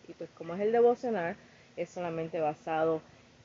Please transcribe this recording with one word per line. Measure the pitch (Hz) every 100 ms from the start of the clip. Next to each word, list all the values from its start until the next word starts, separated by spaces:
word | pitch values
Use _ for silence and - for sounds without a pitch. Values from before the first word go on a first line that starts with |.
| -
Y |
pues | - 165
como | - 165
es | 180
el | 214
devocional, | 233 240 240 247 208 170 202 - - - -
es | 175
solamente | 185 175 165 160 170
basado | 151 156 165 160 160 160 - - - -